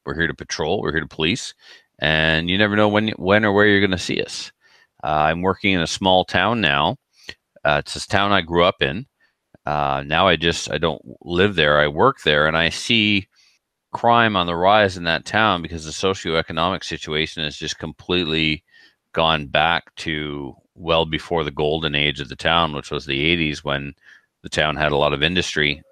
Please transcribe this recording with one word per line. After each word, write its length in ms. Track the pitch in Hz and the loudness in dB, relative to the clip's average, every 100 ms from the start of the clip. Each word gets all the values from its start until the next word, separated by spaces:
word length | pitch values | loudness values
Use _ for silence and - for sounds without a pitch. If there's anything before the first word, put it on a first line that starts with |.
we're 100 | 69 71 | -10 -4
here 80 | 80 | -4
to 80 | |
patrol, 460 | 67 - - 78 - | -4 -10 -6 -2 -2
we're 120 | 76 | -2
here 80 | 78 | -4
to 60 | 71 | -6
police, 480 | - 80 85 - - - - _ _ | -4 -2 -2 -6 -16 -20 -20 _ _
and 500 | 76 78 80 80 87 | 0 2 2 2 0
you 80 | 95 | 0
never 180 | 107 104 | 2 2
know 120 | 107 | 2
when, 200 | 104 110 | 2 0
when 340 | - 90 107 | -2 2 2
or 80 | 107 | 4
where 140 | 98 104 | 4 4
you're 140 | 98 | 4
gonna 180 | 98 90 | 2 0
see 240 | - - | -2 -4
us." 300 | - - - - _ _ _ _ | -4 -8 -14 -18 _ _ _ _
Uh, 260 | - 76 76 | -2 0 0
I'm 120 | 85 | 0
working 300 | 92 90 101 | -2 0 0
in 60 | 92 | 0
a 60 | 80 | -2
small 380 | - 95 92 | 0 2 2
town 360 | - 95 98 120 | 2 0 0 0
now. 360 | 82 71 80 135 _ _ - - _ _ | 2 2 0 -2 _ _ -20 -20 _ _
Uh, 120 | 73 73 | 0 0
it's 140 | - | -2
this 120 | - - | -10 -4
town 260 | 101 101 | 0 2
I 80 | 98 | 0
grew 220 | 80 85 | 0 2
up 180 | 90 - | 2 2
in. 240 | 67 87 139 _ _ _ _ _ - | -2 -4 -10 _ _ _ _ _ -6
Uh, 360 | 73 69 69 71 | -2 -2 -2 -2
now 220 | 80 95 | 2 4
I 80 | 82 | 4
just, 340 | 82 78 - | 2 -2 -4
I 60 | 78 | -2
don't 240 | 82 67 62 - | -2 -2 -10 -18
live 320 | 76 87 104 | -4 2 2
there, 240 | 87 73 76 | 4 4 4
I 80 | 73 | 2
work 320 | 76 120 - | 2 2 2
there, 240 | 80 73 78 | 0 2 2
and 100 | 80 | 2
I 120 | 82 | 0
see 600 | - - 113 104 101 98 _ _ _ _ _ _ | -2 0 2 2 0 -4 _ _ _ _ _ _
crime 440 | - 117 117 113 98 | -2 4 6 4 2
on 100 | 87 | 0
the 100 | 85 | 2
rise 400 | 92 107 101 92 | 4 6 4 0
in 80 | |
that 200 | 85 76 | -2 -2
town 380 | - 107 110 90 | -2 0 2 0
because 220 | 80 85 | -4 -10
the 60 | 78 | -10
socioeconomic 920 | - 95 95 87 80 - 80 87 90 | -4 -2 -2 -2 -2 -2 -2 -2 -2
situation 580 | - 80 - 78 80 - | -6 -10 -6 -4 -4 -6
has 120 | 76 - | -8 -8
just 220 | 80 - | -10 -8
completely 840 | 85 - - 90 80 80 80 76 - _ _ _ _ | -12 -12 -2 -2 0 0 0 -2 -8 _ _ _ _
gone 340 | - 80 80 69 | 0 2 2 0
back 480 | 76 80 85 - | 0 2 0 -4
to 600 | - 85 76 76 71 69 - _ | -10 -6 -6 -6 -8 -10 -14 _
well 320 | - 82 82 80 | -12 -2 0 0
before 380 | 80 - 85 | -4 -4 -4
the 60 | 73 | -4
golden 440 | 69 76 80 78 | -2 -2 -2 -2
age 260 | 73 73 69 | 0 -2 -4
of 80 | 67 | -10
the 80 | 67 | -4
town, 360 | 82 85 80 | 0 2 0
which 160 | 73 - | -4 -8
was 160 | 73 71 | -8 -6
the 180 | 69 | -2
eighties, 400 | 78 87 78 71 | 0 0 -2 -4
when 300 | 71 69 69 - _ - _ _ | -6 -6 -6 -14 _ -20 _ _
the 60 | 78 | -8
town 280 | - 76 73 | -2 -2 0
had 160 | 76 | 0
a 40 | 73 | 2
lot 160 | 73 | 2
of 80 | 71 | 0
industry, 600 | 80 90 80 80 73 67 - | 0 -2 -2 -2 -2 -4 -10